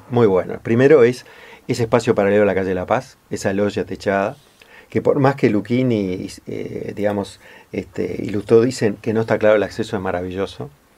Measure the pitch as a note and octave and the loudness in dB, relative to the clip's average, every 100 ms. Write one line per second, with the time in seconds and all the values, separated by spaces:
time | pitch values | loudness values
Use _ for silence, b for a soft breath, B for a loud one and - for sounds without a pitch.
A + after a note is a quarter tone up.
0 | - A#2+ A2+ F#2 E2+ - - C#3 E3 D3+ | -2 2 4 4 0 -6 -2 4 6 6
1 | A#2+ B2 - B B B - A#2+ A2+ A#2+ | 6 2 -10 B B B -6 -4 0 0
2 | A#2 A2 G2 G2+ G2+ F#2 F#2+ F#2 F2+ A#2 | 2 2 2 4 4 2 -2 -4 -2 -2
3 | C3 - - G#2 G#2 G2 G#2 G2 F2 F#2+ | -4 -18 -12 -6 -4 0 -2 -2 -6 -6
4 | G#2 G2 G2+ C#3+ _ b b b b A2+ | -2 -2 -2 -6 _ b b b b -4
5 | B2+ D3 C3+ C#3 B2+ G#2 G2+ B2 C3 A2 | 0 2 2 2 0 0 -2 -2 0 0
6 | F#2+ F#2 - - - G#2 G2 - - - | -2 -4 -10 -14 -14 -12 -10 -10 -10 -4
7 | G#2 G#2 G2 - b b b G2 F#2 - | -4 -2 -6 -12 b b b -10 -10 -6
8 | F2+ - - G2+ G#2 A2+ A#2+ - A2+ - | -6 -6 -6 -4 4 4 4 0 -2 -2
9 | - A2 A2+ G#2+ G#2+ G#2+ F#2+ - G#2+ G2+ | -4 -2 0 2 4 2 0 -6 -6 -6
10 | F#2 F2+ F#2 F#2 F#2 - - _ _ | -4 -6 -6 -6 -8 -8 -16 _ _